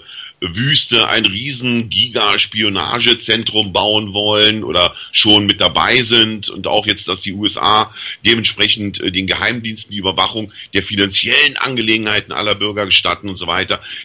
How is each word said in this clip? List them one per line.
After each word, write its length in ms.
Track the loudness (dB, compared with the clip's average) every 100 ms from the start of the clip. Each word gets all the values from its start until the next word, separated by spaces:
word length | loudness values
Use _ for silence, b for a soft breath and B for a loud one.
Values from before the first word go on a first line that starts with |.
| B B B B -8
Wüste 540 | -2 0 0 2 2 4
ein 160 | 2 0
riesen 640 | -2 -6 -4 -2 -2 0
Giga-Spionagezentrum 1800 | -2 0 0 2 2 0 0 0 0 -2 0 2 2 2 0 0 -2 0
bauen 400 | 0 2 0 -2
wollen 500 | -2 2 4 4 2
oder 300 | 0 0 0 -2 B
schon 340 | 0 4 4 4
mit 160 | 2
dabei 420 | 2 2 2 2
sind 460 | 4 4 2 0 -8
und 180 | -6 -2
auch 180 | 0 0
jetzt, 220 | -2 -4
dass 140 | -6
die 120 | -6
U 120 | -4 -4
S 120 | 0
A 360 | 2 2 2 B B B 2
dementsprechend, 760 | 2 2 0 0 0 -2 -4
äh, 120 | -4
den 160 | -2 -2
Geheimdiensten 640 | -2 -2 -2 -6 -10 -12
die 80 | -6
Überwachung 520 | -2 0 -2 -2 -8 B B
der 100 | -4
finanziellen 760 | -2 0 0 0 2 2 2 0
Angelegenheiten 760 | -4 -2 2 2 2 -2 -2
aller 220 | -2 0 0
Bürger 300 | 0 -2 0
gestatten 440 | 2 2 0 -4
und 80 | -8
so 100 | -2
weiter. 340 | -2 0 -2 B B